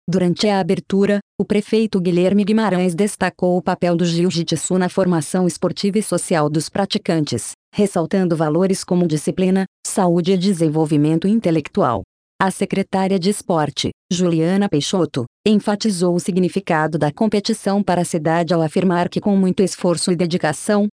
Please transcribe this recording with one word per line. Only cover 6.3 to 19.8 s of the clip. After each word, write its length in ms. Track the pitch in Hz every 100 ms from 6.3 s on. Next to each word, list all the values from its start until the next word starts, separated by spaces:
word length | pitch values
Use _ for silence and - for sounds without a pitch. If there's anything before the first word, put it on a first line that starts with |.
| 170 151
dos 180 | 156 -
praticantes, 840 | - 196 208 - 165 147 120 - - _
ressaltando 600 | - 202 180 160 196 180
valores 480 | 160 156 160 190 190
como 240 | - 175 175
disciplina, 600 | 151 - 170 185 190 190 _ -
saúde 460 | - 180 175 170
e 40 | 190
desenvolvimento 920 | 190 170 160 156 151 151 151 160 190
intelectual. 720 | 226 185 165 143 - 143 107 - _ _ -
A 80 | 190
secretária 680 | - 196 185 190 190 190 196
de 100 | 175
Esporte, 640 | 208 - 165 147 - - - _
Juliana 560 | 175 180 165 160 196 202
Peixoto, 600 | 147 - - 160 - 117 _ 208
enfatizou 680 | 208 220 208 220 180 180
o 60 | 175
significado 800 | 185 180 180 196 - 160 156 156
da 140 | 147
competição 680 | - 220 208 - 220 - 202
para 180 | 190 180
a 40 |
cidade 500 | 175 175 156 165 165
ao 80 | 170
afirmar 480 | 160 196 185 170 180
que 100 | -
com 160 | 214 196
muito 260 | 185 180
esforço 480 | 185 -